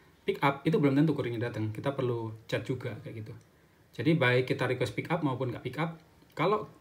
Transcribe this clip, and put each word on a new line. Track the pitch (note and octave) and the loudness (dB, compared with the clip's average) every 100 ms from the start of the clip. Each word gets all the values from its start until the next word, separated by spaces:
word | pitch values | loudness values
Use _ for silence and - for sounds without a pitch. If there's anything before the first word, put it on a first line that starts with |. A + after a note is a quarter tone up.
| - _ - | -20 _ -4
pick | F#3+ | 2
up, | C#3 - D#3+ | 2 2 2
itu | D#3 | 4
belum | C#3+ C3+ | 4 6
tentu | D#3+ - | 4 2
kurirnya | A#2+ A#2 A#2+ | -2 -2 -4
datang, | G#2+ G#2+ | -2 -4
kita | G#2+ C#3 C3 | -2 -4 -2
perlu | B2 A#2 A2 A2 - | -2 -2 -4 -10 -6
chat | A#2+ A#2 | -4 -2
juga | B2 B2 A2 | -6 -6 -10
kayak | - A2+ | -12 -12
gitu. | G#2+ G#2+ - _ _ _ _ - | -12 -14 -20 _ _ _ _ -2
Jadi | B2+ D#3 | 2 4
baik | B2 B2 B2+ | 4 4 2
kita | B2+ B2+ | 0 0
request | B2 A#2+ | 0 -2
pick | - C3 | -4 -2
up | E3 | 0
maupun | D3 B2 C3 G#2 | 0 -2 -4 -4
nggak | |
pick | B2+ D3 | -8 -4
up, | E3 E3 - _ - - | -4 -6 -18 _ -16 -2
kalau | E3+ C#3+ - - | 0 0 -2 -14